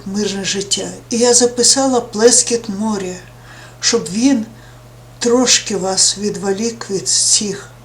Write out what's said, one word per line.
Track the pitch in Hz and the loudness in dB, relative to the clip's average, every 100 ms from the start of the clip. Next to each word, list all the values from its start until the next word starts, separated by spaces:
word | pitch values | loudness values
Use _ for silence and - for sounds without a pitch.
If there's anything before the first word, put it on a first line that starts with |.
| 190 | -6
мирне | 202 208 196 | -4 -2 -4
життя. | 180 196 - - 185 185 - | -4 -4 -4 -4 -6 -10 -6
І | 226 | 2
я | 240 | 4
записала | 240 240 240 233 269 269 247 | 6 4 4 2 4 2 0
плескіт | - 208 240 - - 233 - | -2 4 4 4 2 -2 -4
моря, | 196 220 202 180 180 - - - - - - | -4 -4 -4 -6 -10 -14 -20 -20 -20 -20 -6
щоб | - 233 170 | -2 0 -2
він | 202 269 233 214 - - - - - - - | 2 4 2 -2 -12 -20 -20 -20 -20 -20 -4
трошки | 240 247 247 - - 190 | 2 4 4 0 -2 -4
вас | 185 190 - 196 | -2 0 0 0
відволік | 202 175 196 196 233 226 - | -4 -2 -2 -2 -4 -6 -6
від | 190 - | -6 -2
цих | - - - 208 - - - | 0 2 0 -2 -6 -12 -20